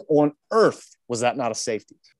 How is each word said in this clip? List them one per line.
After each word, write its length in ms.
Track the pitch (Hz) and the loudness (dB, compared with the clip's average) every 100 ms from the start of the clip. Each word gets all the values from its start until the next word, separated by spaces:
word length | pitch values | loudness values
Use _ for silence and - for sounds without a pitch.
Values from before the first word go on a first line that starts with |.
| - | 4
on 260 | 147 147 - - | 2 2 0 -4
earth 420 | 220 185 - - _ - | 2 2 0 -10 _ -8
was 100 | 120 | -4
that 160 | 120 117 | -2 -2
not 140 | 117 | -4
a 40 | 110 | -6
safety? 400 | - 107 - _ _ | -6 -8 -8 _ _